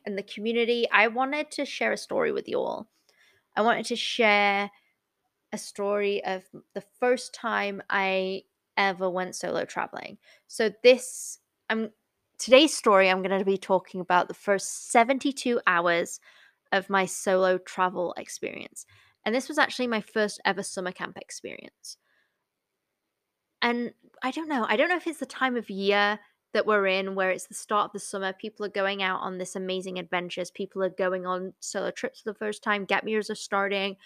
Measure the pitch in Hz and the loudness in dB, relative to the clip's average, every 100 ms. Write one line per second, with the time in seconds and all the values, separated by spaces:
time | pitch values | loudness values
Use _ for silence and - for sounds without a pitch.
0 | - 196 202 - 214 233 226 240 226 202 | -8 -8 -8 -6 -2 0 2 2 4 4
1 | 226 226 269 294 302 - 277 - 226 - | 4 2 -2 -2 -6 -6 -6 -4 -2 -4
2 | - - 160 135 - 135 123 - - _ | -4 -2 0 -2 -4 -4 -4 -6 -12 _
3 | _ _ _ _ _ - 220 226 226 226 | _ _ _ _ _ 0 2 2 -2 -4
4 | - - 214 208 202 202 202 - _ _ | -2 2 4 6 4 2 -2 -8 _ _
5 | _ _ _ _ _ 208 - - 202 208 | _ _ _ _ _ -12 -10 -6 -2 0
6 | 202 202 - 185 - - - 196 - _ | 0 -2 -4 -6 -10 -20 -14 -12 -14 _
7 | 247 247 - - 226 208 202 196 - 196 | 2 2 -2 -8 -2 0 -2 -4 -2 0
8 | 190 190 185 190 - _ _ - 196 180 | 2 0 0 -4 -10 _ _ 0 0 0
9 | 190 180 185 - 175 170 - - - - | -2 -2 -4 -6 -4 -4 -4 -6 -6 -8
10 | - 208 _ _ _ - 220 202 247 247 | -14 -16 _ _ _ -2 -2 6 8 8
11 | - - - - _ _ - 220 220 - | 4 -12 -12 -14 _ _ -6 -4 -4 -10
12 | _ _ _ - - 262 311 - 233 196 | _ _ _ -12 6 8 8 4 6 6
13 | 190 185 185 190 190 190 - 185 185 190 | 6 4 2 0 2 0 2 0 0 -6
14 | 180 180 - - - 196 - - - 247 | 2 2 2 -4 0 0 -2 -10 2 4
15 | 233 269 285 269 254 240 - 175 175 170 | 4 2 -2 -2 -2 0 2 2 2 2
16 | 180 - - - - _ _ 196 185 196 | 0 -8 -20 -20 -20 _ _ -2 2 0
17 | 190 - - 185 185 185 185 - 185 185 | 0 -2 2 4 4 2 -2 -2 -2 0
18 | 170 - - - - - - - - - | -4 -6 -12 -10 -10 -10 -14 -16 -20 -20
19 | _ _ 214 240 262 302 277 - 247 220 | _ _ -2 -2 0 0 0 0 -2 -2
20 | - 226 208 - - 190 196 - 180 - | -2 -2 -2 -2 -4 -2 -6 -8 -8 -8
21 | 180 190 - - - - - - - - | -10 -12 -16 -14 -14 -14 -18 -20 -20 -20
22 | _ _ _ _ _ _ _ _ _ _ | _ _ _ _ _ _ _ _ _ _
23 | _ _ _ _ _ _ 240 240 240 - | _ _ _ _ _ _ -2 0 -4 -10
24 | _ _ 254 311 302 269 214 214 339 359 | _ _ -6 -6 -4 -2 0 2 2 0
25 | 339 294 254 - 262 240 - 196 196 202 | -4 -8 -10 -4 -2 -2 -6 -2 2 4
26 | 208 214 - _ _ 214 208 208 196 190 | 2 0 -8 _ _ 0 2 4 4 2
27 | 196 196 185 180 - - - 214 - 202 | 0 0 0 0 -6 -14 -2 0 0 -6
28 | - 202 190 190 220 - 208 202 196 202 | -8 -6 -6 -6 -10 -8 -6 -2 -2 0
29 | 190 185 190 185 180 196 185 185 190 180 | -2 -2 -4 -6 -8 -6 -4 -4 -6 -8
30 | 175 180 175 - 175 - 190 190 185 185 | -4 -4 -4 -6 -8 -8 -8 -2 -2 0
31 | 185 185 180 185 185 - - 202 196 - | 0 0 -2 -4 -6 -10 -8 -4 -4 -4
32 | - - 220 202 214 208 226 208 196 196 | -8 -6 -10 -6 -6 -4 -2 -2 0 -2
33 | - 214 208 208 - 202 196 196 196 190 | 0 -2 -2 -8 -2 0 0 0 -4 -6